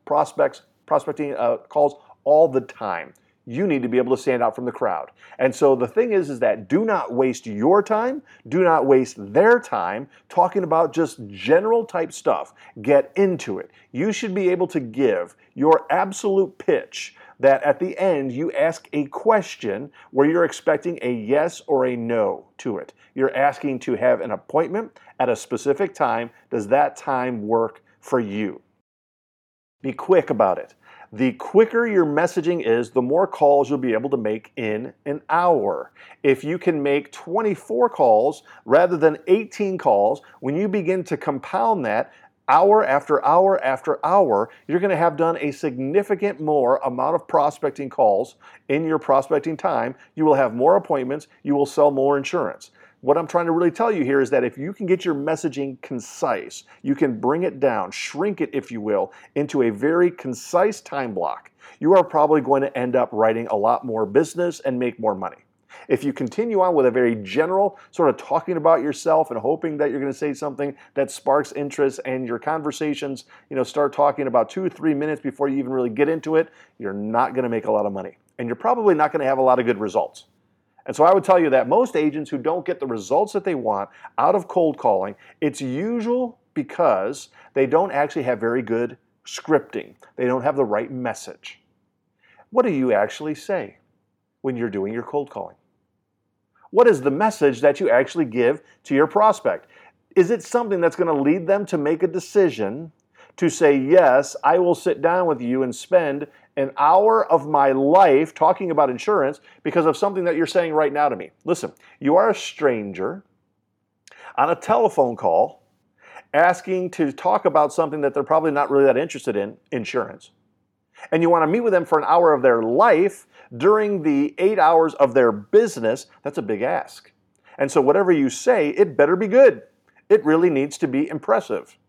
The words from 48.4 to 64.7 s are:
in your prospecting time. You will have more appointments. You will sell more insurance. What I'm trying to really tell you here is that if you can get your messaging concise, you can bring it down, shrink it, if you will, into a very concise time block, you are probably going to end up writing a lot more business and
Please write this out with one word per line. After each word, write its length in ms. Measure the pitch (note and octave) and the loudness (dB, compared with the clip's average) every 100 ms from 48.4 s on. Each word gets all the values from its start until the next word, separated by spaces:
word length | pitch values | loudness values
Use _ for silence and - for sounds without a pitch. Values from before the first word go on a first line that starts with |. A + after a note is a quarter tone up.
| - - - | -20 -18 -4
in 140 | D3 | -2
your 140 | D#3+ D#3 | 0 -2
prospecting 580 | - C3+ C3+ D3+ E3 D#3 | 2 0 2 -2 -2 -4
time. 380 | F#3 B2+ A#2+ - _ - | -4 -2 -4 -8 _ -2
You 100 | D#3 | 2
will 80 | |
have 220 | C#3 B2 A#2 | 4 2 2
more 220 | D3+ F#3+ | 2 2
appointments. 500 | - C#3+ B2+ D3+ - _ | 0 -4 -4 -8 -10 _
You 100 | C#3+ | -2
will 140 | C#3+ C#3 | 0 0
sell 240 | - D3 | 2 2
more 260 | C3+ C#3 C#3+ | 4 0 0
insurance. 540 | C#3 F3 G#2 - - _ _ _ | -2 -4 -4 -8 -18 _ _ _
What 160 | B2+ D#3 | 0 0
I'm 100 | D#3 | 0
trying 200 | F3 E3+ | -2 0
to 40 | |
really 180 | E3 F3 | 2 0
tell 220 | E3+ A3+ | 0 -2
you 140 | F#3+ C3 | 0 0
here 160 | C#3 | 0
is 80 | A#2+ | 2
that 160 | C3 B2 | 0 0
if 120 | C3+ | -6
you 140 | D#3 | -12
can 140 | - F#3 | -8 -2
get 180 | F#3 | -2
your 100 | F3+ | -2
messaging 640 | C#3+ C#3+ - D#3+ C3+ C#3 C3 | -4 -4 -4 -4 -6 -8 -10
concise, 800 | - B2 - - D3 G2+ - - - _ | -12 -12 -12 -6 -4 -4 -6 -18 -20 _
you 120 | C3+ C#3 | -4 0
can 240 | D3 G#2+ | 0 0
bring 240 | A#2+ D#3+ | -2 0
it 160 | F3+ C3+ | -2 0
down, 320 | C3+ G#2+ F#2 | 0 0 -4
shrink 480 | - - C#3 G3+ F3+ | -10 -10 -6 -6 -4
it, 100 | D3 | -6
if 180 | C#3 - | -6 -8
you 80 | A#2 | -8
will, 320 | G#2 G2+ F#2+ - - C#3+ | -2 -2 -2 -8 -10 -6
into 280 | D3 C#3+ | -4 0
a 80 | A#2 | 0
very 380 | G#2 C#3+ E3+ F3 | 0 -2 2 0
concise 680 | F3 C3 A#2+ - F3 G3+ - | -2 -10 -10 -4 0 0 -2
time 340 | - C#3+ A#2+ | -10 -8 -6
block, 380 | F#2 D#2 G#1+ - _ - - | -6 -6 -8 -14 _ -20 -4
you 120 | D3+ F#3+ | 4 4
are 60 | F3 | 4
probably 340 | D#3 D3 D#3 | 2 4 2
going 220 | B2+ C#3 | 2 0
to 160 | C#3 B2 | 0 -4
end 180 | B2+ B2 | -2 0
up 140 | B2 | 0
writing 340 | G#2+ A2+ A2+ A#2 | 2 2 0 -2
a 80 | G#2 | -2
lot 260 | A2 A#2+ B2+ | 0 0 -2
more 200 | A2 G2+ | -4 0
business 560 | B2 D#3+ E3 F3 E3 | 0 0 -2 -6 -4
and 180 | C3+ | -6